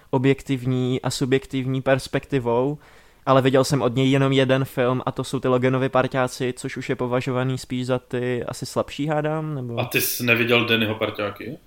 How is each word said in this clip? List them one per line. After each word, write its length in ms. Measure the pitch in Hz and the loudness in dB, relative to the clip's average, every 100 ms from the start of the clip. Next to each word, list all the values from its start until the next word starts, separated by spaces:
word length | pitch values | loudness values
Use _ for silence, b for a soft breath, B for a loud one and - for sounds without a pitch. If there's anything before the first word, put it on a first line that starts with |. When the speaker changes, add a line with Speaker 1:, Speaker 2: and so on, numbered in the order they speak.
| b 131 131 | b 2 2
Speaker 1:
objektivní 760 | 135 - 131 127 127 127 131 | 2 0 -4 0 0 0 0
a 80 | 127 | -2
subjektivní 720 | - 131 131 - 135 127 131 | -2 0 0 0 -4 -2 -2
perspektivou, 960 | 135 131 - 139 - 135 120 117 135 151 b b b b - | 2 0 0 -6 -2 -2 0 0 0 -4 b b b b 2
ale 160 | 131 | 4
viděl 220 | 131 131 | 6 4
jsem 180 | 135 139 | 4 2
od 140 | 117 120 | 0 2
něj 160 | 131 | 2
jenom 200 | 135 135 | 4 4
jeden 340 | 135 127 135 131 | 4 4 2 0
film 360 | - 123 127 - | 0 0 0 -2
a 60 | |
to 120 | 135 | -4
jsou 160 | 131 131 | -4 -2
ty 80 | 131 | 2
Loganovy 420 | 127 131 131 131 | 2 2 2 2
parťáci, 640 | 127 135 135 127 - 127 - | 2 2 0 -2 -2 -4 -4
což 200 | 135 131 | -8 -8
už 120 | 131 | -6
je 60 | 127 | -2
považovaný 640 | 123 123 135 127 131 127 | 0 0 0 -2 -2 -4
spíš 280 | - 127 127 | -6 -6 -2
za 140 | 127 | -4
ty 440 | - 123 123 120 - | -2 -4 -2 -4 -4
asi 180 | - - | -8 -6
slabší, 420 | - - - 147 | -4 -4 -4 -2
hádám, 480 | 151 151 156 156 143 | -2 -2 -4 -4 -6
nebo? 240 | 123 120 | -6 -6
Speaker 2:
A 60 | 120 | -2
ty 160 | 127 | -2
jsi 220 | - - 120 | -2 -2 0
neviděl 400 | 117 117 120 110 | 2 4 2 4
Dannyho 300 | 113 107 110 | 2 2 -2
parťáky? 640 | 104 104 101 - 104 - | -4 -4 -6 -6 -12 -12